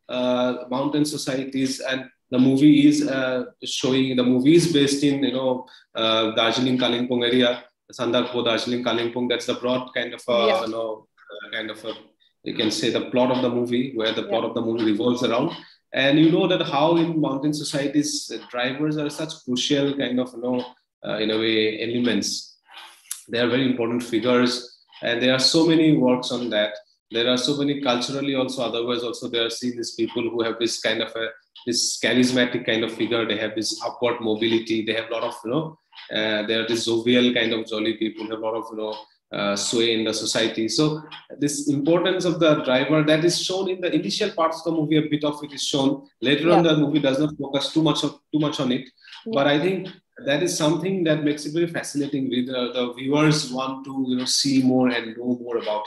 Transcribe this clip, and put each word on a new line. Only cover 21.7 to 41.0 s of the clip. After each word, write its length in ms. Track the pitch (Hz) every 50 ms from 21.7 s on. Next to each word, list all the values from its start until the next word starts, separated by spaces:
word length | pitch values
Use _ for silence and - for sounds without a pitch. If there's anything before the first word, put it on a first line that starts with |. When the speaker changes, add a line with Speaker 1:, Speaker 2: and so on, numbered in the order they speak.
| 107 - 117
Speaker 1:
elements. 720 | 113 117 120 120 120 104 101 98 - - - - - - _ _ _ - - - - - _ _ - - - - -
They 100 | 110 117
are 80 | 123 117
very 180 | 120 135 135 127
important 320 | 120 - 117 113 120 120
figures, 760 | - - 120 107 104 123 123 123 123 123 - - - - - _ _ _ - - -
and 180 | 113 120 120
there 120 | 127 127 131
are 60 | 131
so 280 | 131 - - 165 160 165
many 280 | 160 160 160 156 147
works 360 | 127 127 127 127 123 - -
on 180 | 127 120 120 113
that. 240 | 107 104 104 - - - - _ _ _ _ -
There 160 | 110 113 117 123
are 100 | 127 123
so 200 | - - 143 139
many 240 | 143 143 139 139
culturally 540 | - 123 120 123 123 - 135 139 139 139 135
also, 280 | 131 127 127 - 127 120
otherwise 400 | 113 113 117 120 123 123 113 120
also, 240 | 117 107 - 127 117
there 180 | 113 117 113
are 40 | 113
seen 260 | - - 123 123 117
these 200 | 117 110 - -
people 280 | - 170 160 - 123 117 113
who 120 | 113 117 113
have 140 | 117 107 113
this 200 | 120 110 - -
kind 220 | - 113 110 113
of 120 | 113 110 -
a, 140 | 113 113 110 - - _ _ - - - 120
this 320 | 113 - - - - -
charismatic 680 | - 113 117 123 127 123 127 127 123 120 - 120 -
kind 200 | - 113 110 117
of 80 | 110 -
figure. 320 | - 113 107 120 117 113
They 120 | 110 104 104
have 160 | 110 107 -
this 280 | 113 107 - - - -
upward 380 | 113 - - 123 120 117 117
mobility. 640 | 113 110 107 104 117 113 113 113 110 - 113 110 110
They 80 | 110 110
have 160 | 113 110 113
a 40 | 117
lot 100 | 113 120
of, 120 | 120 - - -
you 80 | 110
know, 260 | 123 160 160 160 - _ _ _ _ - - - -
uh, 320 | 107 107 110 107 107 107 107
they 80 | 113
are 100 | 113 110
this 200 | 113 117 113 113
jovial 480 | 113 117 113 113 123 123 123 123 120 120
kind 180 | 120 113 110
of 160 | 113 110 110 -
jolly 280 | 110 107 110 110 107
people, 340 | - 113 107 - - 107 107
have 100 | 110 107
a 20 |
lot 140 | 110 110 113
of, 100 | 113 107 -
you 60 | 110 107
know, 180 | 107 110 107 107 - _ _ _ _ _ 101 101
uh, 180 | 101 101 101 101
sway 360 | - - - 120 117 117 113
in 120 | 110 110
the 80 | 110 107
society. 560 | - 110 104 - 117 113 113 - 117 110 110
So 320 | - - 156 151 156 156